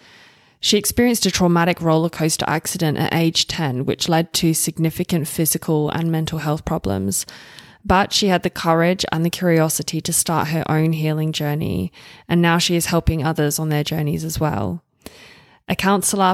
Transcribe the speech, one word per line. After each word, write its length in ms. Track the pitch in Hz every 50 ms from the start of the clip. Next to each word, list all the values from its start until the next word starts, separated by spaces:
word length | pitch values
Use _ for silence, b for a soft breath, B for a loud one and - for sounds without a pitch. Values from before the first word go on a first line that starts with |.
| B B B B B B B B B B B B
She 180 | - - 208
experienced 480 | 208 202 - - 233 240 247 233 - -
a 60 | 185
traumatic 500 | - - 185 175 170 170 170 180 170 -
roller 280 | 165 165 160 160 165 165
coaster 360 | - - 156 160 - - - -
accident 480 | 151 160 - - - 185 165 151 -
at 160 | - - - -
age 340 | 165 165 165 165 - -
ten, 380 | - - - 160 135 123 127 135
which 240 | - - - - -
led 240 | 165 165 170 - -
to 200 | - 175 160 160
significant 760 | - - 160 - - 160 160 - - 180 - 185 165 143
physical 640 | - - - 160 151 - 165 - - 160 151 151 -
and 220 | - 156 170 165
mental 280 | 165 160 160 156 165 151
health 260 | 151 156 151 156 -
problems. 600 | - 165 165 - 95 98 95 95 98 95 - - B B B B B B B B B B B B
But 260 | 202 185 190 202 -
she 160 | - - 214
had 160 | 190 180 175 -
the 60 | 175
courage 560 | - - - 165 165 165 170 175 185 196 - -
and 160 | - 160 165
the 40 | 170
curiosity 720 | - - 185 175 165 160 156 160 - - 139 - - 160
to 100 | - 170
start 380 | 165 - - - 165 151 - 151
her 200 | 165 160 - -
own 220 | 156 156 160 165
healing 400 | 165 156 156 156 151 156 156 160
journey, 640 | 156 - 151 147 147 156 165 - - 185 185 170 B B B B B B B
and 140 | B 170 175
now 160 | 170 170 165
she 180 | 175 - - 175
is 120 | 170 -
helping 380 | - 175 165 - - 160 160 143
others 320 | 160 160 156 147 147 147
on 120 | - 160 156
their 160 | 151 147 147
journeys 400 | - 151 160 151 147 170 160 160
as 120 | 160 156
well. 460 | 156 160 147 - 101 104 - - 170 _ _ _ B B B B B B B B B B B B B B -
A 40 | -
counsellor 580 | - - 190 202 185 185 - 220 196 190 185